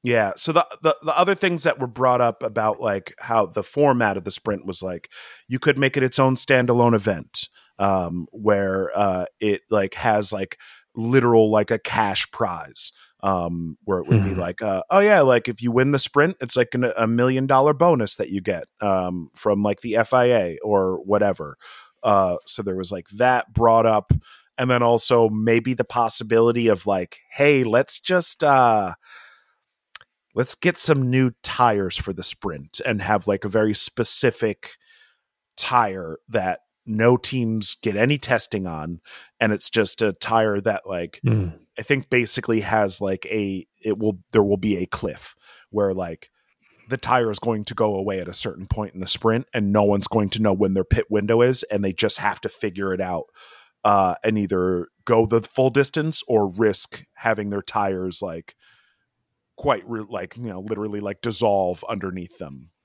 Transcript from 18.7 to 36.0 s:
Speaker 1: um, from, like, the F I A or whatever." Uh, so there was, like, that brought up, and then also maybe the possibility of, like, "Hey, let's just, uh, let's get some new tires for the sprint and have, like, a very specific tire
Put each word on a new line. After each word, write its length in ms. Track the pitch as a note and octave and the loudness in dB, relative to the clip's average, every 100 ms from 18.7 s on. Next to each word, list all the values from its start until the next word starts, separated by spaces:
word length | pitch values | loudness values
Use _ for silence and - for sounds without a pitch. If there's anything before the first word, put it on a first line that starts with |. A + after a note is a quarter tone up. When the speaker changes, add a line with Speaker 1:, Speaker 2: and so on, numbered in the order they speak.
| _ | _
Speaker 1:
um, 500 | G#2 F#2+ F2+ F2+ D#2+ | 0 0 0 -6 -10
from, 280 | - G#2+ G2+ | -6 -2 0
like, 200 | G#2 G2 | 0 -2
the 160 | A#2+ G#2+ | -2 -2
F 160 | A2 | 2
I 120 | B2+ B2 | 4 4
A 320 | A#2 F2+ D#2 | 2 0 -6
or 340 | G#2+ G2+ F#2+ F#2 | 0 2 2 -2
whatever." 540 | F#2 G#2 G#2 F#2 D2+ - - - - _ | 0 2 2 0 -8 -16 -20 -20 -20 _
Uh, 320 | A#2 G2+ F#2+ F2 - | 2 4 4 0 -4
so 160 | - | -6
there 140 | G2+ F#2 | -4 -6
was, 160 | F2+ | -6
like, 160 | F#2+ - | -8 -12
that 420 | G2+ B2 B2 - | 0 2 2 0
brought 320 | A2 A#2 A2+ A2+ | 2 4 6 4
up, 260 | G#2+ - - - - _ - | 2 2 -2 -2 -20 _ -4
and 120 | B2+ | 0
then 140 | A#2+ | 2
also 460 | A#2+ A#2 - A#2+ A2+ | 4 2 4 4 4
maybe 440 | G#2+ A2 A#2 A#2+ | 2 2 2 0
the 120 | B2 A#2+ | -4 -4
possibility 840 | B2 A2+ - A2 A2+ A#2 A#2+ A2+ | -2 0 -2 0 4 4 4 2
of, 180 | G2 G2 | 0 0
like, 340 | F#2+ F2+ - _ | -4 -4 -12 _
"Hey, 320 | - C#3+ C#3+ | 0 4 4
let's 340 | A#2+ A#2 C3 - | 2 2 2 -2
just, 460 | - F#3 E3+ - | 0 0 0 0
uh, 500 | D3 C3+ A#2+ A2 F#2+ E2+ _ - - _ _ _ _ _ _ - - _ _ A#2 | 2 4 6 4 0 -8 _ -20 -20 _ _ _ _ _ _ -16 -16 _ _ -6
let's 200 | B2+ - | -4 -2
get 220 | F3+ - | -2 0
some 320 | - C#3+ B2+ | 2 2 2
new 220 | B2+ C3 - | 2 2 0
tires 520 | - - B2 G#2 F#2 - | -10 2 2 2 -2 -4
for 140 | - | -6
the 100 | F#2 | -6
sprint 580 | F2+ - G2+ D2+ C#2+ - C3 | -6 -6 -8 -8 -10 -6 -4
and 160 | G#2+ | -4
have, 240 | F#2 G#2 G#2 | 0 0 0
like, 180 | G2 G#2 | -2 0
a 40 | |
very 240 | G#2 G#2+ | 2 2
specific 960 | G#2 - - A2+ - B2+ - A2 G#2 - - _ _ _ _ _ _ _ - | 2 -2 -2 0 2 2 0 -4 -4 -12 -20 _ _ _ _ _ _ _ -8
tire 600 | - B2 A2 F#2+ | 0 2 2 -2